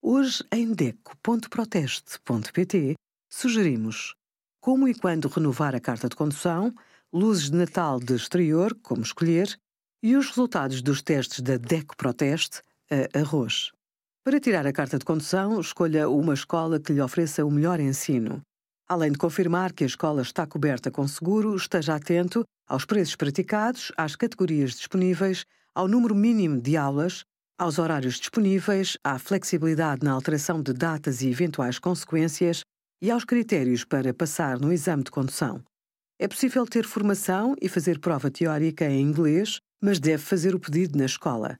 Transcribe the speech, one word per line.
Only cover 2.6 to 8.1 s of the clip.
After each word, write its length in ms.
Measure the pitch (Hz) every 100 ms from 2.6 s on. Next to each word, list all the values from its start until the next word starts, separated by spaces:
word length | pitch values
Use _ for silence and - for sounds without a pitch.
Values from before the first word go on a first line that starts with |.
T, 300 | 180 - 135 156 _ _ _
sugerimos 840 | - 254 226 185 117 110 110 - - _ _ _ _
como 280 | - 262 269
e 60 |
quando 340 | 233 185 165 143
renovar 460 | - 151 123 147
a 60 | 127
carta 280 | - 113 123
de 80 | -
condução, 580 | 151 143 180 165 220 233 _ _ _
luzes 380 | 170 214 196 139
de 60 | 165
Natal 420 | 175 - 165 131
de 160 | 123